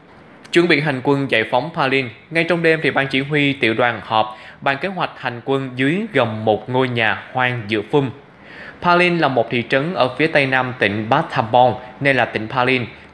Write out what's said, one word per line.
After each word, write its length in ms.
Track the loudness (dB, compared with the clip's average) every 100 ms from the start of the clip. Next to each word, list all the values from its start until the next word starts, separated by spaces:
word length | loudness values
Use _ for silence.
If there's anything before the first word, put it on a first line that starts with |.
| -20 -20 -20 -20 -2
Chuẩn 160 | 2 4
bị 120 | 2
hành 200 | 2 -2
quân 260 | 0 0 2
giải 140 | 0 2
phóng 200 | 0 -2
Palin, 340 | -2 0 0 -2 -10 -4
ngay 140 | -2
trong 180 | 0 2
đêm 180 | 2 2
thì 80 | 2
ban 160 | 0 0
chỉ 140 | -2
huy 320 | 0 0 0
tiểu 220 | 2 0
đoàn 260 | 2 0 0
họp, 340 | -2 0 0 -6 -18 -6
bàn 160 | -2 -2
kế 80 | -4
hoạch 220 | -4 -6 -4
hành 240 | -8 -6
quân 260 | -2 -2 -2 -2
dưới 240 | 0 0 -2
gầm 320 | 0 0 0
một 260 | 0 0 0
ngôi 180 | -2 0
nhà 340 | 0 0 0 -6
hoang 300 | -2 -2 -2 -2
giữa 140 | -4 0
phum. 200 | 0 0 -8 -20 -20 -20 -18 -18 -4
Palin 360 | 2 4 4 2
là 100 | 2
một 220 | 2 0
thị 140 | -2 0
trấn 260 | 0 0
ở 140 | 0 0 2
phía 80 | 0
tây 200 | 2 2
nam 260 | 0 -2 0
tỉnh 300 | 0 0 0
Battambang, 680 | 0 0 -2 2 4 4 2 -10 -2
nên 160 | 0 2
là 80 |
tỉnh 240 | 0 -2 -4
Palin, 380 | -2 0 0 -2 -12 -16